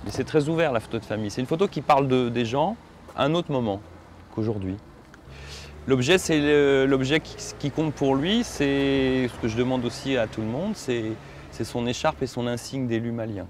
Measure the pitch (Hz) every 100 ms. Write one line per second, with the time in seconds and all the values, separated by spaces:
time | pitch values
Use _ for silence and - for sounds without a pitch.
0 | 101 - 127 156 143 165 160 117 - 117
1 | - 107 104 - 127 160 196 160 139 139
2 | 139 127 120 120 113 135 170 233 - -
3 | - - 139 170 170 135 117 98 - -
4 | - - - - 110 104 95 98 - -
5 | - - - - - - - - - 131
6 | 123 185 - 156 147 147 143 139 135 135
7 | 131 160 - - - - 143 147 160 -
8 | 139 135 165 226 233 - 143 139 139 139
9 | 131 131 123 - 117 110 123 127 120 -
10 | 139 131 110 - 110 123 202 208 - 120
11 | 110 110 - - - - 117 123 120 123
12 | 156 - 131 - 120 120 - 135 123 113
13 | 117 117 113 101